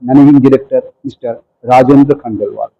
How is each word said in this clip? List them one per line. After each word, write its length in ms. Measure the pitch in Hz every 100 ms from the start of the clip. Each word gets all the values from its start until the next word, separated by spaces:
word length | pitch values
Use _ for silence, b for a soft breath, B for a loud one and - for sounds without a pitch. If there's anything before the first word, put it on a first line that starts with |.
ম্যানেজিং 360 | 123 139 139 143
ডিরেক্টর 400 | 131 131 - 131 - -
মিস্টার 300 | 135 - 123 113 _ _
রাজেন্দ্র 520 | 120 127 127 139 143
খান্ডেলওয়াল। 540 | 143 117 104 104 107 110